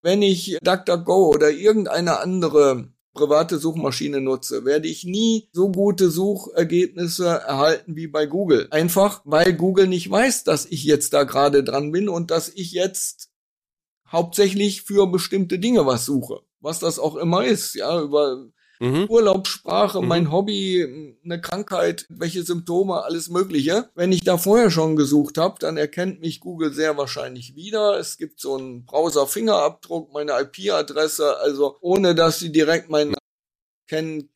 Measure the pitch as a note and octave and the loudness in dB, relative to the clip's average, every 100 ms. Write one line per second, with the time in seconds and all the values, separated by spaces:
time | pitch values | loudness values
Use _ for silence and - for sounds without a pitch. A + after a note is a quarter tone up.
0 | E3+ G3+ G3+ F3+ G3 E3 F3 F#3 G3 F3 | 2 2 2 2 -2 -4 -2 -2 0 -2
1 | F3 F#3+ E3+ D3 D3+ D3+ G3+ A3 F#3+ D#3+ | 2 4 4 6 4 4 2 4 0 -2
2 | F3 A2+ D3+ F#3 D#3+ D3+ C#3+ B2+ B2 _ | 0 -2 -2 -2 2 6 6 2 -6 _
3 | _ - D3 D3+ E3 E3+ D#3+ D#3+ C#3+ B2 | _ -2 2 4 2 -2 -2 -2 -4 -4
4 | D3 C#3 C3 C3 - A#2 B2 D3+ D#3+ D#3+ | -4 -2 -2 -4 -4 -4 0 0 -2 -10
5 | F3 G3 A3+ A3+ - E3+ G3 F3+ G3+ F#3+ | -6 0 2 0 -4 -2 0 2 0 2
6 | F#3 E3 G3 G3 - E3+ E3 E3+ F3+ E3+ | 2 2 -2 -4 -4 -2 0 0 0 -2
7 | F3 E3+ F3 D#3+ A#2 C3+ D3 D#3+ - D#3 | -6 -2 0 0 -2 0 2 0 -4 -12
8 | E3 D3 D3+ E3+ F#3+ B2 - D#3 E3+ F#3+ | -6 -2 -2 -2 2 2 4 0 0 2
9 | G3+ - C#3+ D#3 F3 D#3 F3+ F#3 F#3+ F3+ | 2 0 -2 2 2 2 2 4 2 0
10 | F3 F#3+ C4 - - D3+ - D3 D3 D3 | -2 0 2 0 -2 -2 -4 -4 0 0
11 | - D3 C#3 C3+ C#3+ C#3+ C3+ C3 D3 E3+ | 2 0 0 2 4 4 2 -4 -2 -2
12 | G#3 E3+ E3+ E3 D#3+ - E3+ F3 F#3+ F#3 | -2 -4 -2 -2 -4 -10 -8 -2 -2 -2
13 | - - - _ _ _ _ _ _ _ | -8 -10 -20 _ _ _ _ _ _ _
14 | _ E3 E3+ - G3+ G3 G3+ G3 - G3+ | _ -2 -2 2 2 2 -2 -2 -2 2
15 | F#3+ F3+ - G3 F3 F#3 A3 A#3+ C#3 B2 | 2 0 -2 -2 -2 -2 2 2 2 0
16 | B2 C#3 - - _ _ D3+ E3 E3+ D#3+ | 0 -4 -4 -12 _ _ -10 -4 -4 -2
17 | G3 C#3 E3 F3+ B3 G#3+ - - A2 E3+ | -4 -2 0 0 2 0 -2 -6 -4 -2
18 | D3 D3 C#3+ C3 A#2+ _ _ _ A#2+ D3 | 0 2 2 -2 -12 _ _ _ -2 0
19 | G#3 A3+ G#3 F#3+ F#3+ - - F3+ G#3 G3 | 2 4 4 2 -2 -8 -4 0 0 0
20 | F3 E3+ D#3+ E3+ G3 G3+ F#3+ F3+ D3 C#3+ | 0 2 2 0 -2 -4 0 0 -2 -8
21 | D3 _ E3+ E3+ E3+ F#3 G#3 F#3 E3+ E3+ | -18 _ -10 -10 -6 -8 -4 -2 -2 -2
22 | - - E3 F3 E3+ E3+ E3+ F3 G3 E3+ | -12 -8 -6 -6 -4 -6 -2 -2 0 -2
23 | B2+ E3 E3+ F3 F#3+ D#3 C#3 F#3 - - | -4 -6 -4 -2 0 0 0 0 -4 -4
24 | F3+ F#3 F#3 F3 F#3+ A3 A3+ E3 D#3+ D#3 | 0 2 2 0 4 4 4 4 2 2
25 | C#3+ D3 D3 - F3 - D#3 D#3+ D3 F3 | 4 4 2 0 -2 0 -6 -2 -4 -2
26 | F#3 F#3 E3 D3+ F3+ E3+ D#3 C#3+ D#3 C#3+ | -6 -4 -8 -8 -14 -4 -4 0 -2 -2
27 | C3+ D3 C3 B2+ B2 C#3 F#3+ G#3+ G#3 G3 | -4 -6 -10 -12 -18 -18 -6 0 2 0
28 | E3+ - D#3 _ C#3 C3+ C3 A#2+ B2 D3 | -4 -10 -14 _ -8 -6 -8 -16 -4 0
29 | E3 D3 C#3 G#3 A3 G3+ D3+ D#3+ - E3 | 0 2 0 0 0 2 0 -2 -10 -10
30 | D#3 C#3+ D3 B2+ C#3 - G3 E3 D3 D3 | -8 -8 -4 -2 -4 -6 -4 -2 -2 -2
31 | D#3 - D3 F#2 C#3+ C#3 C#3+ - F3 G3 | -2 0 -2 0 -2 0 -2 -2 0 2
32 | F#3 E3+ E3 D#3+ E3+ D#3 D3+ E3 - D3+ | 4 4 2 0 -2 2 2 0 0 -2
33 | D3 - _ _ _ _ _ _ _ D#3 | 0 -4 _ _ _ _ _ _ _ -6
34 | D#3+ D#3 C#3+ | -6 -10 -12